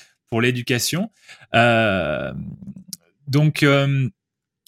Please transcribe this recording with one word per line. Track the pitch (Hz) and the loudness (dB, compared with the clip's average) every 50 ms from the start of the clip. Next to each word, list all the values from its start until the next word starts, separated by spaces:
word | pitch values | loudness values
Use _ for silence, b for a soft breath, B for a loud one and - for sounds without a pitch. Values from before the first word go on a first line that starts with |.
| b b b b _ - | b b b b _ -6
pour | 120 113 | -2 0
l'éducation. | 120 127 123 123 120 - 127 120 - - 151 170 226 226 B B B B B B B B - | 0 0 0 -2 -2 -2 -2 -2 -2 -2 -4 -4 -6 -6 B B B B B B B B 2
Euh, | 117 117 120 117 113 113 104 95 92 80 73 73 65 67 65 64 - - - - - - - - - - - - _ _ _ _ _ - 139 | 4 4 6 4 4 2 2 0 0 -2 -2 -4 -4 -6 -8 -10 -10 -12 -12 -14 -16 -18 -18 -18 -18 -18 -20 -20 _ _ _ _ _ -8 -2
donc, | 131 147 151 151 143 - | 0 2 2 2 2 2
euh, | 151 143 139 139 139 139 139 135 131 - _ _ _ _ _ _ _ _ _ _ _ | 2 2 4 2 2 0 0 -2 -2 -4 _ _ _ _ _ _ _ _ _ _ _